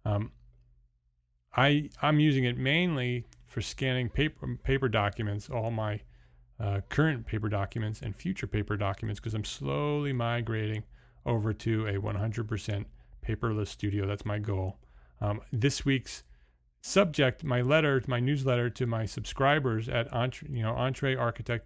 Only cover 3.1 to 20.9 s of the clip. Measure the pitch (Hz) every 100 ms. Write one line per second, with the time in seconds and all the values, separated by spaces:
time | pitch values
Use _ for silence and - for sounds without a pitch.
3.1 | 123 120 - - - - - 135 127 120
4.1 | - 151 - 131 120 - 135 131 107 101
5.1 | - 107 104 - 127 110 113 107 98 -
6.1 | - - - - - 104 98 - - 160
7.1 | 131 113 107 107 104 98 113 107 107 107
8.1 | 101 90 92 - 110 104 104 98 95 110
9.1 | 104 113 110 104 - 139 139 147 147 143
10.1 | 131 117 120 113 110 107 107 - - -
11.1 | - - 117 110 107 117 110 107 101 101
12.1 | 104 110 110 110 107 - 101 104 - -
13.1 | - - 110 117 107 101 - 104 101 95
14.1 | 104 107 104 104 98 92 - - - -
15.1 | - 104 107 - 117 135 - 139 135 -
16.1 | - - - _ _ _ _ - 190 196
17.1 | 151 131 - 151 123 123 156 151 135 139
18.1 | 120 127 147 131 123 120 - 120 113 110
19.1 | - - - 135 151 131 110 113 123 120
20.1 | 120 127 - - 123 110 120 127